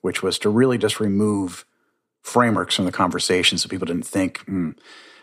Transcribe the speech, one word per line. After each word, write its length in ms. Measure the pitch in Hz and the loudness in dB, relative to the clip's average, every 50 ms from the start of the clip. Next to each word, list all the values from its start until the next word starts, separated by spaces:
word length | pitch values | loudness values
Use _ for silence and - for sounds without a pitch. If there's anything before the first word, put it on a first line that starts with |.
| - | -6
which 200 | 92 90 - - | -4 -4 -2 -2
was 160 | 95 87 - | -2 -2 0
to 100 | - 104 | 0 2
really 280 | 104 113 127 131 123 113 | 4 4 4 4 4 2
just 220 | 101 107 107 - | 0 0 0 0
remove 640 | 110 104 98 101 107 107 104 98 98 90 87 - - _ _ _ _ _ _ _ _ _ _ _ - | -2 0 2 2 2 2 0 0 -2 -4 -8 -10 -18 _ _ _ _ _ _ _ _ _ _ _ -8
frameworks 540 | - - 123 123 113 104 87 90 - - | 0 4 4 4 4 4 0 0 0 -2
from 80 | - 98 | -2 -2
the 80 | 90 87 | -2 0
conversation 680 | - 98 90 - 90 - - 92 90 87 - - 85 | 0 0 0 0 0 0 2 2 2 2 2 0 0
so 100 | - - | -2 -4
people 180 | 95 90 90 | -6 -6 -4
didn't 200 | 82 85 87 - | -4 -4 -4 -6
think, 320 | - - 98 92 87 - - - | -4 -2 -2 -2 -2 -4 -8 -10
"Hmm, 260 | - 95 92 85 78 76 - - - - - - - - - | -6 -4 -2 -2 -4 -6 -10 -18 -20 -20 -20 -20 -20 -20 -20